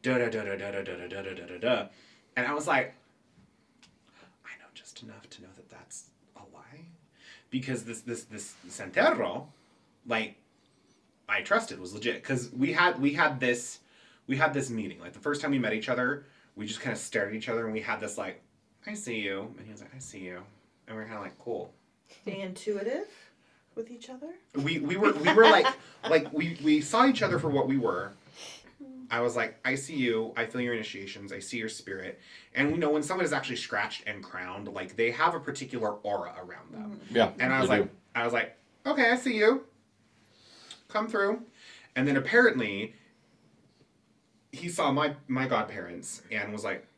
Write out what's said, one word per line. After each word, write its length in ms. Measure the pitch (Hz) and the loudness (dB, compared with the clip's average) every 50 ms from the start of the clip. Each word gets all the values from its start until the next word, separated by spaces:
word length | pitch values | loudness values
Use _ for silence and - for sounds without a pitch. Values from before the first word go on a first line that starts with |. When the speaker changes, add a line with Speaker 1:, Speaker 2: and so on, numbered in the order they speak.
Speaker 1:
da 160 | - 127 127 123 | 0 2 2 2
da 100 | 120 113 | 2 0
da 160 | 110 110 104 | 0 -4 -4
da 120 | 98 98 | -4 -6
da 140 | 95 98 101 | -6 -6 -6
da 120 | 98 98 | -6 -6
da 140 | 92 92 90 87 90 90 | -6 -6 -8 -10 -10 -10
da 140 | 92 98 | -10 -8
da 120 | 98 98 92 | -8 -8 -10
da 120 | 87 85 | -10 -12
da 120 | 85 90 87 | -12 -10 -2
da. 300 | 107 123 127 117 - - - - - - - _ _ _ _ | 2 2 2 2 0 -6 -12 -20 -20 -20 -20 _ _ _ _
And 100 | 127 123 | -2 -2
I 80 | 127 143 | 0 -2
was 120 | 147 151 | -2 0
like, 280 | 170 147 131 127 - - - _ _ _ _ _ _ _ - - _ _ _ _ _ _ _ - _ _ _ _ _ _ - - - _ _ _ | 2 2 2 2 0 -8 -18 _ _ _ _ _ _ _ -20 -20 _ _ _ _ _ _ _ -20 _ _ _ _ _ _ -20 -20 -20 _ _ _
"I 120 | - - - | -18 -18 -18
know 80 | - - _ | -20 -20 _
just 280 | - - - - - | -20 -20 -20 -18 -18
enough 260 | 117 110 107 107 - - | -16 -16 -18 -18 -20 -20
to 120 | - - | -20 -20
know 60 | - 95 95 | -20 -20 -20
that 120 | - 117 _ | -20 -20 _
that's 400 | - 117 - _ - - - _ _ _ _ _ _ | -20 -20 -20 _ -18 -18 -18 _ _ _ _ _ _
a 40 | - - - - | -20 -20 -20 -20
lie." 300 | - - - 127 143 165 170 - _ _ _ _ _ - - - - _ _ | -20 -20 -20 -20 -20 -20 -20 -20 _ _ _ _ _ -20 -20 -20 -20 _ _
Because 340 | - 131 131 135 127 113 107 | -6 -4 -2 -2 -4 -4 -4
this, 160 | 117 113 107 | -8 -12 -10
this, 220 | - 120 117 113 - | -8 -8 -8 -8 -8
this 300 | - 107 107 - - - - - 87 | -12 -14 -14 -14 -14 -16 -20 -20 -18
Santero, 760 | - - 101 92 - 185 240 320 320 - - - 87 - - - - _ _ _ _ _ _ _ _ _ _ | -14 -12 -12 -4 2 4 4 4 4 4 0 -2 -4 -6 -10 -12 -20 _ _ _ _ _ _ _ _ _ _
like, 300 | 117 117 110 110 107 - _ _ _ _ _ _ _ _ _ _ _ _ _ _ _ _ _ _ - | -2 -2 -2 -2 -4 -10 _ _ _ _ _ _ _ _ _ _ _ _ _ _ _ _ _ _ -2
I 140 | 104 101 | -2 -2
trusted 380 | - - 202 220 - - - - | 2 2 2 2 2 -2 -10 -10
was 140 | 92 90 98 | -10 -10 -10
legit. 280 | - 113 123 - - | -4 -2 -2 -2 -4
'Cause 280 | - - 131 123 117 - | -2 -2 -2 -2 -2 -6
we 200 | - 123 131 156 | -2 0 0 2
had, 280 | 156 170 175 180 175 170 | 4 4 4 4 4 4
we 140 | 135 143 147 | 2 2 4
had 260 | 156 160 151 143 131 | 4 2 2 2 2
this, 400 | 131 123 123 - - - - - _ _ _ - - - - _ _ | 2 2 2 0 -2 -10 -14 -16 _ _ _ -20 -20 -20 -20 _ _
we 100 | - 139 | -4 0
had 180 | 131 160 151 139 | 2 2 2 2
this 160 | 143 120 - | 0 -4 -2
meeting. 300 | 120 110 101 92 95 - | -4 -6 -6 -6 -8 -10
Like, 120 | - - - | -14 -16 -16
the 60 | - | -8
first 200 | - 147 143 143 | -4 -4 -2 -2
time 100 | - 147 | 0 0
we 80 | 139 131 | 0 2
met 140 | 120 107 | 2 0
each 160 | 107 110 107 - | 0 -2 -2 -2
other, 380 | 123 123 123 127 147 147 - - _ _ _ _ _ | 0 0 0 0 -2 -4 -8 -18 _ _ _ _ _
we 100 | 101 107 | -12 -10
just 140 | 107 110 - | -8 -8 -6
kinda 160 | - 131 110 | -4 -4 -4
stared 340 | 107 - - - 113 104 98 | -4 -6 -2 -2 0 0 0
at 40 | 107 | -4
each 140 | 110 110 123 | -6 -6 -4
other 160 | 117 113 117 | -4 -2 -2
and 80 | 110 | -2
we 80 | 107 110 | -4 -4
had 200 | 107 - 107 107 | -4 -4 -6 -4
this, 160 | 110 104 - - | -6 -8 -6 -6
like, 220 | - 92 - - _ _ _ _ _ _ _ _ _ | -8 -8 -8 -12 _ _ _ _ _ _ _ _ _
"I 80 | - 107 | -12 -10
see 240 | 104 - 120 113 107 | -10 -8 -6 -6 -4
you." 340 | 104 98 98 98 98 113 - - | -4 -4 -4 -4 -6 -10 -12 -16
And 80 | - | -18
he 60 | 107 | -18
was 80 | 107 104 | -18 -18
like, 140 | - - - | -20 -18 -18
"I 40 | 131 | -16
see 220 | - - - 101 | -16 -16 -14 -12
you." 240 | 95 90 90 90 95 - - _ _ _ _ _ _ | -12 -12 -12 -14 -16 -18 -20 _ _ _ _ _ _
And 100 | - 110 | -14 -12
we 60 | 110 | -12
were 60 | 107 110 | -10 -10
kinda 120 | 110 104 | -10 -12
like, 160 | 98 - - _ | -12 -12 -14 _
"Cool." 340 | - 120 113 90 90 - - _ _ _ _ _ _ _ - - _ | -8 -6 -6 -6 -6 -10 -14 _ _ _ _ _ _ _ -20 -12 _
Speaker 2:
The 160 | - 190 196 | -8 -6 -6
intuitive? 680 | 196 185 180 - - 214 208 196 202 226 262 320 415 - - - - - _ _ _ _ _ _ _ _ _ | -8 -8 -10 -8 -4 -4 -2 -2 -2 -2 -2 -4 -6 -8 -12 -20 -20 -20 _ _ _ _ _ _ _ _ _
With 140 | - 226 226 | -10 -10 -10
each 180 | 240 233 - - | -12 -18 -16 -16
other? 180 | 262 254 294 320 359 - _ _ _ | -14 -14 -12 -14 -14 -16 _ _ _
Speaker 1:
We, 240 | 143 139 156 165 151 | -4 -2 -2 -2 -2
we 180 | 143 143 180 | -2 -2 0
were, 160 | 190 214 202 | 4 4 4
we 200 | - 147 151 185 | 4 4 4 6
were 120 | 208 208 226 | 10 12 12
like, 220 | 220 214 - - 262 269 - - - | 12 12 10 8 6 2 0 -12 -20
Speaker 2:
<laughs> 200 | - - - - | -20 -10 0 6
Speaker 1:
like, 240 | 160 156 - - | 6 6 6 4
we, 260 | 143 151 170 165 170 - | -2 -2 -2 -2 -4 0
we 180 | 143 156 151 151 | 4 4 4 4
saw 260 | 139 - - 220 254 | 4 2 6 6 8
each 160 | 269 254 - | 8 6 4
other 160 | 220 185 175 160 | 4 2 2 2
for 100 | 151 156 | 2 2
what 180 | 139 139 123 | 2 4 4
we 100 | 131 139 | 4 2
were. 360 | - - - - - 98 98 - - _ - - - - - - - - - - _ | 2 2 2 0 0 -4 -8 -12 -18 _ -20 -20 -18 -16 -16 -16 -18 -20 -20 -20 _
Speaker 2:
Mm. 240 | 277 - - - - - | -18 -18 -16 -16 -8 -4
Speaker 1:
I 100 | 120 117 | 0 2
was 160 | 120 120 113 | 2 2 2
like, 220 | 120 117 110 - - - | 0 -2 -2 -4 -6 -4
"I 100 | 131 131 | -2 -2
see 220 | 135 135 - 160 | -2 -4 -6 -2
you. 360 | 143 127 120 113 110 113 113 - | 0 2 2 2 2 0 -2 -2
I 100 | 117 117 | -4 -4
feel 140 | 113 - 127 | -2 -2 -4
your 140 | 123 120 120 | -2 -2 -2
initiations. 580 | 113 107 - - 98 98 98 - 101 101 98 | -4 -4 -8 -10 -10 -10 -10 -12 -12 -12 -12
I 60 | - 101 | -12 -10
see 200 | 95 - - 117 | -10 -8 -8 -6
your 100 | 110 110 | -6 -6
spirit." 520 | 107 - - 98 95 95 92 90 - - - - - - - - _ | -8 -10 -10 -10 -10 -8 -8 -12 -12 -14 -18 -20 -20 -20 -20 -8 _
And 180 | 127 139 147 | 0 0 2
we 60 | 156 170 | 2 2
know 120 | 160 147 | 2 2
when 120 | 151 151 | 2 2
someone 220 | 147 - 185 190 180 | 2 0 0 0 0
is 80 | 151 | 0
actually 240 | 147 139 - 127 123 | 0 -2 -2 -4 -6
scratched 480 | 110 - - 113 104 104 104 - - - | -6 -6 -4 -2 -4 -2 -4 -6 -10 -8
and 160 | 107 104 101 | -10 -10 -10
crowned, 460 | 90 - - 92 90 92 92 101 104 104 | -12 -12 -12 -10 -10 -8 -8 -10 -10 -10
like, 280 | 98 95 92 92 - | -8 -8 -10 -8 -2
they 140 | - 113 120 | 0 0 0
have 240 | 120 - 156 170 175 | 2 2 2 2 2
a 60 | 151 | 0
particular 520 | - - - - 135 - - 120 110 104 | -6 -8 -8 -8 -8 -8 -4 -2 -2 -2
aura 420 | 104 - - 104 101 98 101 - - - | -4 -4 -4 -2 -2 -2 -4 -6 -10 -14
around 340 | 90 90 - - - - | -14 -14 -14 -16 -16 -16
them. 280 | - 110 107 104 104 - - | -14 -12 -10 -10 -12 -14 -12
Speaker 2:
Mm-hmm. 120 | - 113 | 0 4
Speaker 3:
Yeah, 140 | 117 110 - - - | 6 6 4 4 0
Speaker 1:
And 140 | 123 127 | 0 2
I 80 | 131 131 | 4 4
was 80 | 127 - | 4 4
Speaker 3:
they 120 | 107 104 | 4 4
Speaker 1:
like, 40 | 98 | 4
Speaker 3:
do. 120 | - - - _ _ _ | 0 -2 -16 _ _ _
Speaker 1:
I 100 | - 117 | -2 -2
was 80 | 240 | 0
like, 240 | - 233 110 - - _ _ _ _ _ _ | 0 0 -2 -2 -8 _ _ _ _ _ _
"Okay, 240 | 277 302 285 240 226 | 0 2 4 6 6
I 60 | 247 | 4
see 200 | 247 - 269 226 | 4 2 -2 2
you. 280 | 214 208 220 262 269 - - _ _ _ _ _ _ _ _ _ _ _ _ _ _ - - - - - - - - _ _ | 6 6 6 6 4 0 -8 _ _ _ _ _ _ _ _ _ _ _ _ _ _ -20 -20 -20 -20 -20 -20 -20 -20 _ _
Come 200 | - 208 220 220 | -2 -2 -2 0
through." 340 | 226 208 202 202 226 247 - - _ - - - - - - - _ | 2 2 2 2 2 -2 -6 -14 _ -20 -20 -20 -20 -20 -20 -6 _
And 100 | 127 135 143 | 0 2 4
then 80 | 139 | 4
apparently, 800 | 139 131 - - 240 254 233 139 127 113 104 98 98 110 110 - - - _ _ _ _ _ _ _ _ _ _ _ _ _ _ _ _ _ _ _ _ _ _ _ _ _ _ _ _ _ | 2 2 6 6 8 8 8 6 4 -2 -2 -2 -4 -6 -6 -10 -18 -20 _ _ _ _ _ _ _ _ _ _ _ _ _ _ _ _ _ _ _ _ _ _ _ _ _ _ _ _ _
he 160 | - 131 170 170 | -14 -10 -8 -6
saw 220 | 170 - 156 143 | -2 0 2 2
my, 220 | 131 143 151 147 143 - - - | 4 2 2 0 -2 -4 -6 -4
my 180 | 131 131 135 | -2 -2 0
godparents 760 | 131 123 113 110 - 104 98 90 87 87 87 92 - - - - - | 0 0 0 0 -2 -6 -10 -10 -10 -12 -12 -12 -12 -14 -14 -12 -8
and 220 | 110 107 101 101 | -6 -6 -6 -6
was 120 | 104 107 101 | -8 -6 -4
like 220 | 101 95 78 - _ _ | -6 -6 -6 -10 _ _